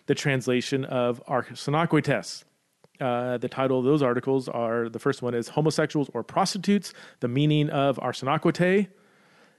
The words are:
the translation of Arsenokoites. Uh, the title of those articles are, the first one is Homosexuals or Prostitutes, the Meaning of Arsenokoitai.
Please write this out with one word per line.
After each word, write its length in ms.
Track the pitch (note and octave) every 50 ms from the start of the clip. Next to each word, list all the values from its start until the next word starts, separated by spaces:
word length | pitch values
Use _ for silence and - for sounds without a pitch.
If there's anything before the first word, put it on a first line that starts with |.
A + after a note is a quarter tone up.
| _
the 80 | - C#3+
translation 720 | - - D3+ C3+ C3 A#2 B2+ B2+ B2+ A#2+ - C#3+ C3+ C3
of 360 | B2 C3 B2+ B2 A#2+ B2 A#2+ -
Arsenokoites. 1160 | - C#3+ B2 A#2+ - B2 - - - C#3+ D#3 E3+ E3 E3 D3+ - D3+ C3+ G#2+ F#2 - - - - _ _ _ _ _ _ _ _ _ _ _
Uh, 380 | C#3 B2 A#2+ A#2+ B2 B2 B2 A#2+
the 100 | A#2+ A#2+
title 300 | - - C3 C3 C3+ C3
of 60 | B2
those 180 | C3 D3+ D3+ C#3
articles 460 | B2 A#2+ B2 - C3+ C3+ C3+ B2+ B2+
are, 400 | - A#2+ A#2 A2+ A2+ A#2+ A#2 A#2
the 100 | A2+ A2+
first 240 | - C#3+ C3 - B2+
one 120 | A#2+ A#2+
is 140 | A#2 A2+ -
Homosexuals 640 | - D3+ D#3 D#3+ D3 - D#3 D3 - D#3 C#3 - -
or 80 | A#2 A2
Prostitutes, 720 | - - E3 F#3+ F3 - G3+ E3+ - G3+ G3+ - - - - - - - _
the 80 | - A#2+
Meaning 420 | A#2+ C3+ D3 D3+ D3+ D3+ D3 D3
of 260 | - C#3+ C#3 C#3 C3
Arsenokoitai. 920 | - - B2+ A2+ - - C3 D3 D#3+ - F3 D#3+ - F3 F3+ F#3+ G3+ G#3 - - _ _ _ _ _ _ _ _ _ - _ _